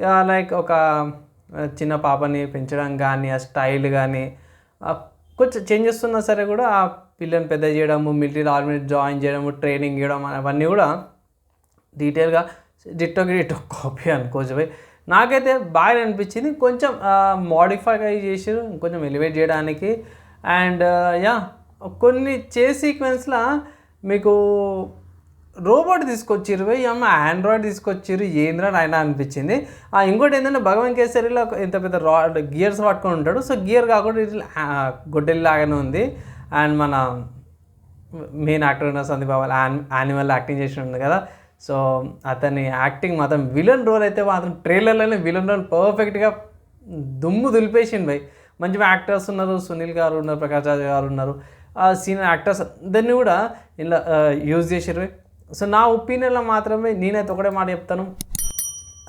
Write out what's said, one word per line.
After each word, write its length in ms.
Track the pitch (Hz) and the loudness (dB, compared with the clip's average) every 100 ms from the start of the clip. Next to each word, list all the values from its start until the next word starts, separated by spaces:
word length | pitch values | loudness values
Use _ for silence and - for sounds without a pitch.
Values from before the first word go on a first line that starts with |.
ఆ, 180 | 185 190 | 2 2
లైక్ 300 | 185 190 185 | 4 0 0
ఒక, 200 | 175 170 | -4 0
ఆ, 400 | 165 160 151 147 147 - _ _ 151 | 2 2 0 -4 -8 -20 _ _ -8
చిన్న 380 | 147 147 151 151 | -8 -6 -4 0
పాపని 500 | 151 139 143 143 139 | 0 0 0 -2 -4
పెంచడం 500 | 139 131 143 143 139 | -8 -6 -4 -4 -2
కానీ, 340 | 135 135 135 | -2 -2 -2
ఆ 60 | 131 | -4
స్టైల్ 500 | 131 143 135 139 139 | -6 -2 0 0 0
కానీ, 500 | 139 135 135 131 - - _ _ _ | 0 0 -4 -8 -12 -20 _ _ _
ఆ, 160 | - 156 - _ _ - | -8 -8 -10 _ _ 0
కొంచెం 280 | 254 240 185 | 0 0 -2
చేంజెస్ 320 | 214 226 226 | 0 2 0
ఉన్నా 160 | 233 220 | -2 -2
సరే 240 | 214 208 | 0 0
కూడా 220 | 202 208 240 | 0 0 2
ఆ 200 | 202 185 | 2 0
పిల్లని 580 | - - _ 160 165 | -4 -20 _ -2 -2
పెద్ద 200 | 156 156 | 0 0
చేయడము, 480 | 156 151 151 151 151 | 0 2 2 2 0
మిలిటరీ 320 | 147 147 147 | 0 0 0
ఆర్మీ 340 | 151 143 143 147 | 0 0 0 -4
జాయిన్ 460 | 139 143 143 139 | -2 0 0 0
చేయడము, 260 | 139 143 143 | -2 -2 -4
ట్రైనింగ్ 480 | 143 147 139 143 139 | -4 -2 -2 -2 -2
ఇవ్వడం 280 | 139 143 139 | -2 -2 -6
అవన్నీ 380 | 139 139 143 | -4 -2 0
కూడా 400 | 160 202 156 175 - _ _ _ _ _ _ _ _ 147 | 2 4 2 0 -8 _ _ _ _ _ _ _ _ -4
డీటెయిల్‌గా 480 | 147 156 165 165 170 - _ _ - | -2 2 2 2 0 -12 _ _ -14
డిట్టోకి 440 | 170 190 190 185 180 | -4 -2 0 0 0
డిట్టో 200 | 160 147 - | -2 -6 -8
కాపీ 380 | - 135 - 165 | -10 -10 -4 -2
అనుకోవచ్చు 440 | 143 123 135 127 | -2 -2 -4 -4
భయ్. 140 | 131 160 - - _ - | -2 -4 -6 -20 _ 2
నాకైతే 500 | 190 247 269 262 262 | 4 4 2 2 0
బాగా 440 | 180 160 190 240 | 2 2 4 4
అనిపించింది. 520 | 226 196 196 226 285 | 0 -4 -6 -4 -4
కొంచెం, 380 | 294 247 247 285 240 | 0 0 2 -2 -2
ఆ, 320 | 196 196 196 | 2 4 4
మోడిఫై 640 | 190 175 160 180 196 - 214 | 2 0 4 4 4 0 0
చేసారు, 800 | 214 208 196 190 196 226 226 175 | 0 -2 -4 -6 -4 -4 -6 -6
కొంచెం 260 | 170 170 | -6 -4
ఎలివేట్ 340 | 147 143 156 151 | -4 -2 -2 2
చేయడానికి. 680 | 160 156 151 151 196 226 - - - - - 175 180 | 2 2 -2 -4 -4 -4 -8 -20 -20 -10 0 2 2
And, 140 | 180 | 2
ఆ, 300 | 175 175 175 | 2 4 2
యా, 340 | 175 202 233 185 - _ _ 190 - | 2 2 0 -4 -16 _ _ -16 4
కొన్ని 440 | 240 254 269 254 - 240 | 4 4 -2 -4 -4 2
చేస్ 220 | 254 285 | 2 2
సీక్వెన్స్‌లో 800 | 294 285 262 254 254 247 240 294 - - _ _ | -2 -2 -2 -2 -2 0 0 -2 -4 -20 _ _
మీకు 280 | 190 202 208 208 202 202 196 190 190 - - - _ _ _ - | -2 0 4 4 4 2 0 -4 -8 -12 -20 -20 _ _ _ -6
రోబోట్ 440 | 180 262 339 359 277 | 4 4 6 2 0
తీసుకొచ్చిర్రు 580 | 226 - 208 208 190 | -4 -2 -2 0 -2
భయ్, 220 | 196 254 254 | 0 0 0
అమ్మ 180 | 233 | 0
ఆండ్రాయిడ్ 580 | 233 160 151 180 196 220 | 2 4 4 2 2 2
తీసుకొచ్చిర్రు, 640 | 214 196 - 190 - 190 | 0 -4 -6 -6 -4 -4
ఏంద్రా 460 | 202 151 156 170 196 | 0 0 0 0 0
నాయనా 280 | 185 160 160 | 2 2 2
అనిపించింది. 680 | 151 139 139 139 143 254 285 - - | 0 -2 -4 -4 -2 -2 -4 -16 -2
ఆ, 80 | 196 | 2
ఇంకోటి 340 | 196 214 285 277 | 4 4 4 2
ఏంటంటే 240 | 269 269 | 0 0
భగవాన్ 340 | 196 208 247 | 2 2 2
కేసరిలో 480 | 247 233 240 233 240 | 2 2 2 0 0
ఒక 100 | 233 | -2
ఇంత 300 | 202 190 190 | -2 -2 -2
పెద్ద 140 | 185 175 | -2 0
రాడ్ 420 | 160 160 165 160 | 4 4 2 0
గేర్స్ 420 | 147 147 196 202 208 | -4 0 0 2 0
పట్టుకొని 280 | 196 190 | 2 0
ఉంటాడు. 260 | 165 151 226 | 0 0 0
So, 180 | 262 247 | -2 -4
గేర్ 280 | 185 240 233 | 2 2 4
కాకుండా 340 | 214 214 220 | 2 2 -2
ఇట్లా, 260 | 214 214 - 156 | -2 -4 -8 -6
ఆ, 340 | 147 143 135 127 147 | -4 -2 -2 -6 -4
గొడ్డలి 320 | 151 151 165 | -2 0 2
లాగానే 320 | 165 151 151 | 2 2 2
ఉంది. 440 | 147 135 156 254 - - - - 151 | 0 -2 -2 -2 -4 -16 -18 -4 0
And 120 | 151 151 | 2 2
మన 500 | 147 135 127 123 120 - - _ _ _ _ - - 165 - | 2 0 0 -4 -12 -16 -20 _ _ _ _ -20 -18 -16 -14
మెయిన్ 320 | 147 151 151 | -6 -2 0
యాక్టర్ 240 | 147 139 147 | 0 0 -2
ఉన్న 140 | 143 | -2
సందీప్ 260 | 139 139 135 | -4 -4 -2
బాబు 220 | 135 131 | -2 0
యాన్-, 320 | 131 131 139 143 | 0 0 -2 -4
యానిమల్ 380 | 131 135 139 139 | -2 0 0 0
యాక్టింగ్ 300 | 156 127 139 | 0 -2 -4
చేసి 200 | 135 139 | -4 -6
ఉంది 200 | 127 127 | -8 -4
కదా. 280 | 139 185 190 - _ _ - | 0 0 -2 -20 _ _ -6
So, 380 | 139 135 131 135 - 135 | -2 0 0 -4 -10 -8
అతని 360 | 127 147 139 | -2 -2 -2
యాక్టింగ్ 560 | 135 131 135 147 180 165 | -2 0 0 0 -4 -2
మాత్రం 300 | 143 147 131 | 0 0 0
విలన్ 380 | 135 180 254 220 | 2 4 4 4
రోల్ 160 | 220 | 2
అయితే 200 | 208 208 | 2 0
మాత్రం 300 | 202 185 180 | 0 0 -2
ట్రైలర్లోనే 640 | 170 170 185 220 220 220 214 | -6 2 4 4 4 2 0
విలన్ 320 | 170 180 190 | 0 0 0
రోల్ 160 | 202 190 | -2 0
పర్ఫెక్ట్గా 720 | 170 196 208 208 202 214 208 - - _ _ 226 | 2 2 2 -2 2 0 0 -14 -20 _ _ -14
దుమ్ము 600 | 165 135 131 160 202 262 | -10 -10 -6 -2 0 4
దులిపేసింది 580 | 226 220 226 226 214 160 | 2 4 2 2 -2 -2
భయ్. 140 | 143 143 - _ _ | -4 -8 -20 _ _
మంచి 220 | 175 196 | -4 2
యాక్టర్స్ 480 | 202 190 196 202 190 | 4 4 2 -2 -2
ఉన్నారు, 280 | 196 190 185 | -4 -2 -2
సునీల్ 320 | 180 165 165 | -4 -8 -6
గారు 260 | 170 160 160 | 0 0 0
ఉన్నారు, 220 | 156 151 | -4 -4
ప్రకాష్ 280 | 147 147 143 | -2 -2 0
రాజ్ 140 | 143 | 0
గారు 260 | 139 139 139 | 0 -2 -2
ఉన్నారు, 340 | 139 135 139 - - - - | -4 -4 -6 -14 -20 -16 2
ఆ 140 | 185 | 2
సీనియర్ 340 | 185 190 196 185 | 2 -2 0 0
యాక్టర్స్ 340 | 165 208 190 | 2 0 -2
అందరినీ 520 | - - 180 208 233 | -4 -10 0 0 2
కూడా 380 | 247 226 180 226 - - - | 2 4 2 0 -8 -20 -10
ఇలా, 260 | 160 165 170 | -2 0 2
ఆ, 220 | 156 151 | 2 4
యూజ్ 420 | 143 147 165 165 | 2 0 0 0
చేసారు 260 | 175 175 170 | -2 -4 -6
భయ్. 100 | 185 - _ _ - - | -6 -10 _ _ -20 -8
So, 60 | 202 | 2
నా 180 | 214 233 | 4 4
ఒపీనియన్లో 560 | 226 226 254 254 247 | 2 0 -2 0 0
మాత్రమే 500 | 233 220 214 220 226 | 0 -2 0 -2 -2
నేనైతే 400 | 196 185 208 196 | -2 -2 -2 -2
ఒకటే 180 | 185 196 | -2 -2
మాట 200 | 190 185 | -2 -4
చెప్తాను. 440 | 175 - 185 190 185 - - - - - - - - | -4 -6 -6 -6 -10 -6 -4 -4 -6 -10 -12 -20 -20